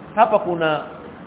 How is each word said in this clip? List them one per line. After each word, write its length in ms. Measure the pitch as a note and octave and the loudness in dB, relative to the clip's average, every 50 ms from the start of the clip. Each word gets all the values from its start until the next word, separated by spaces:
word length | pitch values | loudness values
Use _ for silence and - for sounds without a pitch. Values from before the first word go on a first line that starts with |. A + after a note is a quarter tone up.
| - - - | -18 -4 2
Hapa 240 | G3+ A3+ A3 G#3+ G3+ | 4 4 6 6 2
kuna 420 | G3+ F3 F3 E3 E3 D#3 D3+ D3 - - - - - - - - - | 2 0 -2 0 0 0 0 0 -4 -8 -12 -16 -16 -16 -18 -18 -18